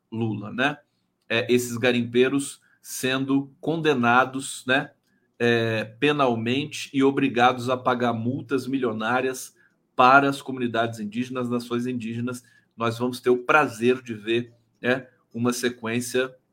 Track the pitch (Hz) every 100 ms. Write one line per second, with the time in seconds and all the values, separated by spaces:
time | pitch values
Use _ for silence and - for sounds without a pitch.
0 | _ 113 113 104 101 101 139 185 _ _
1 | _ _ - 113 113 123 120 117 123 120
2 | 120 120 127 139 139 - _ _ - -
3 | 131 131 135 139 139 - 147 165 156 131
4 | 117 123 131 135 - - 123 135 151 _
5 | _ _ _ - 120 117 113 110 107 113
6 | 147 147 131 113 113 131 147 - - 135
7 | 135 139 135 110 123 127 120 127 123 123
8 | 120 113 117 139 - 135 120 135 123 107
9 | 110 127 131 131 - _ _ _ _ -
10 | 123 139 139 139 - 131 120 113 117 110
11 | 104 113 127 131 123 120 117 120 123 127
12 | 110 117 120 123 _ _ _ - 117 117
13 | 123 123 123 123 - 156 135 107 120 127
14 | 123 107 104 117 117 _ _ _ 120 131
15 | - _ _ 117 123 120 123 - 110 117
16 | 123 127 131 - _